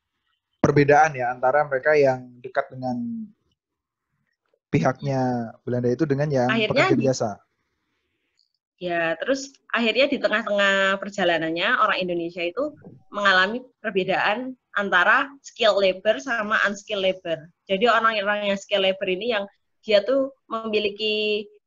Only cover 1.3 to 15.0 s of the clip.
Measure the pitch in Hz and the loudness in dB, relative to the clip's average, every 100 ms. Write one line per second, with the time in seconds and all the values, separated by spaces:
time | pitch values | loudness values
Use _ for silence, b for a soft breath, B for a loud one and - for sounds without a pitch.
1.3 | 127 127 143 147 135 151 156 139 127 127 | 0 2 2 0 0 2 4 4 2 -6
2.3 | 123 127 - 143 131 127 123 120 113 107 | -18 -8 -6 -6 -8 -6 -4 -6 -8 -10
3.3 | _ _ _ _ _ _ _ _ _ _ | _ _ _ _ _ _ _ _ _ _
4.3 | _ _ _ _ 143 147 127 143 135 127 | _ _ _ _ 0 0 -2 -4 -2 -2
5.3 | 123 113 - - 123 123 123 156 135 151 | -2 -6 -10 -6 -2 -2 -2 -2 -2 0
6.3 | 135 123 226 214 233 370 294 131 127 117 | 0 0 0 0 0 2 2 2 0 -4
7.3 | 98 _ _ _ _ _ _ _ _ _ | -6 _ _ _ _ _ _ _ _ _
8.3 | _ _ _ _ _ 180 170 165 165 226 | _ _ _ _ _ -6 -2 -2 -2 -2
9.3 | 269 - - - 220 233 220 285 254 208 | -4 -4 -18 -6 -2 0 2 2 2 0
10.3 | 214 214 202 196 196 190 196 202 202 180 | 0 0 2 2 4 2 0 -4 -2 0
11.3 | 170 160 165 202 247 214 185 185 175 170 | 0 -2 -2 0 2 2 0 -2 -4 -6
12.3 | 175 175 175 302 294 - - _ 202 202 | -6 -6 -4 -6 -8 -20 -20 _ -2 2
13.3 | 185 190 240 - _ 214 190 185 165 135 | 4 2 -2 -10 _ -4 -2 -2 0 0
14.3 | 214 254 254 _ - 202 180 | -2 -6 -12 _ -6 0 2